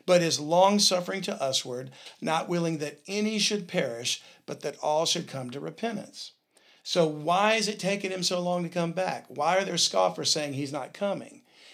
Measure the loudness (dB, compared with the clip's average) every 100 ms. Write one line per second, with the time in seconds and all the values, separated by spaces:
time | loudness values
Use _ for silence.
0 | 4 4 4 0 2 6 8 6 4 2
1 | -2 -4 -4 -4 -2 -2 -2 -8 -10 -14
2 | -20 -8 -2 -2 0 0 0 -2 -6 -10
3 | -6 -2 0 2 0 0 -2 -2 -2 -2
4 | -4 -4 -6 -18 -12 -8 -8 -4 0 2
5 | 2 0 -4 -8 -8 -8 -10 -6 -6 -6
6 | -10 -14 -16 -18 _ _ _ _ -4 2
7 | 2 0 0 4 4 4 0 -2 -2 -2
8 | -2 -2 -2 0 0 -2 -2 -2 -2 -2
9 | -2 -4 -8 -2 2 2 2 0 2 4
10 | 2 2 0 0 -2 -4 -4 -6 -8 -4
11 | -2 -2 -8 -18 _ -20 -20